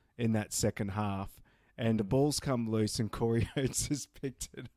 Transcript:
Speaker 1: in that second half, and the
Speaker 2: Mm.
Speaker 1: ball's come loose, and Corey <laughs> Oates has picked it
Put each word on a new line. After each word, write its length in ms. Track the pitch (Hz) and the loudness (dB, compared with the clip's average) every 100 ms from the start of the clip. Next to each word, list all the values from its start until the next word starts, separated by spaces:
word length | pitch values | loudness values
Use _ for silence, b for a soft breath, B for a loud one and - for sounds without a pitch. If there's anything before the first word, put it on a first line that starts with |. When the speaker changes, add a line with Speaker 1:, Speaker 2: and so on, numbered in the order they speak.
| b - | b -2
Speaker 1:
in 160 | 117 | 2
that 180 | 110 104 | 2 0
second 380 | - 110 - 101 | 0 0 0 -4
half, 520 | 101 104 98 98 - b b b - | -2 -2 -2 -6 -12 b b b -2
and 200 | 113 110 | 2 2
the 40 | |
Speaker 2:
Mm. 60 | 98 | 2
Speaker 1:
ball's 300 | 131 147 135 | 4 2 2
come 280 | 139 123 113 | 0 0 0
loose, 300 | 110 107 - | 2 2 0
and 100 | 107 | -2
Corey 400 | - 117 117 107 | 0 2 2 0
<laughs> 40 | - | 0
Oates 300 | 135 - - | -2 -2 -2
has 200 | 143 - | -4 -6
picked 420 | - 139 - - | -8 -10 -8 -12
it 140 | - 123 | -12 -16